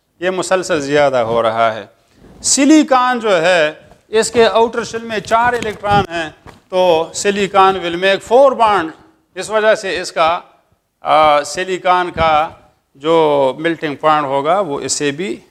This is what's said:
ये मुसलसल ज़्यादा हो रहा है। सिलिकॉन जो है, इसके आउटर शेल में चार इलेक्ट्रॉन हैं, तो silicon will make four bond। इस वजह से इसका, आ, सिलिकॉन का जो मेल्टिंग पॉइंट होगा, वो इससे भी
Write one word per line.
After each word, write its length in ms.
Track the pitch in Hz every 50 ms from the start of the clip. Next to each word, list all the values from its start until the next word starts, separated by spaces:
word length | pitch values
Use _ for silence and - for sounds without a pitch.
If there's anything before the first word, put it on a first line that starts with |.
| _ _ _ _
ये 100 | 170 185
मुसलसल 480 | 190 185 170 - 190 190 170 175 185 156
ज़्यादा 420 | 139 135 143 147 143 143 135 123
हो 200 | 117 110 117 117
रहा 300 | 113 113 110 117 117 113
है। 180 | 110 110 98 - _ _ _ _ _ _ - - - - -
सिलिकॉन 760 | - - - 285 269 311 311 285 - 262 254 247 254 247 240
जो 120 | 214 220
है, 580 | 196 170 156 180 185 170 151 151 156 - - - - _ _ _
इसके 320 | 208 220 220 220 - 247 226
आउटर 400 | 214 190 226 226 240 - 233 220
शेल 180 | - - 226
में 180 | 233 226 226 208
चार 360 | - - 220 226 240 247 247
इलेक्ट्रॉन 500 | 233 226 214 202 180 196 208 202 202 190 165
हैं, 260 | 170 170 160 151 - _ _
तो 640 | - - - _ _ 190 185 185 185 165 160 165 160 -
silicon 580 | - - 202 202 208 202 185 - 196 190 190 190
will 240 | 185 170 170 165
make 240 | 175 185 190 196 180 - -
four 200 | 220 262 285 262 254 214
bond। 320 | 233 214 208 185 165 160 147 - _ _ _ _ _ _ _
इस 140 | 180 180 175
वजह 260 | 214 220 208 220 208
से 220 | - 202 190 156
इसका, 480 | 170 180 - - 190 165 160 170 - - _ _ _ _ _ _ _ _ _ _ _ -
आ, 400 | 147 143 151 156 151 147 147 143
सिलिकॉन 680 | - - 180 185 185 185 175 180 185 180 180 180 175
का 520 | 151 165 165 160 156 151 156 165 - - _ _ _ _ _ _ _
जो 600 | 139 139 156 165 165 160 151 147 143 139 131 127 147
मेल्टिंग 380 | 160 170 165 151 170 156 139
पॉइंट 280 | 135 - 156 151 151 147
होगा, 360 | 135 139 139 139 151 175 202
वो 180 | 202 156 143 135
इससे 320 | - 135 - - 147 143
भी 320 | 143 151 185 214 - - - _